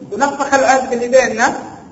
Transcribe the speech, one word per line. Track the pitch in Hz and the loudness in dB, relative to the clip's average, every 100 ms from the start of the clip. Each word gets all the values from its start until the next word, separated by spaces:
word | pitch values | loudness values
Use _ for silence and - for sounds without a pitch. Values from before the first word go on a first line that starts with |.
| - | -10
ونفخ | 208 277 277 277 | -2 -2 -2 0
العقد | 269 254 262 - | 2 4 2 0
اللي | 240 240 | -4 2
بيننا، | 262 233 220 277 - - - - | 4 4 0 -2 -2 -12 -16 -20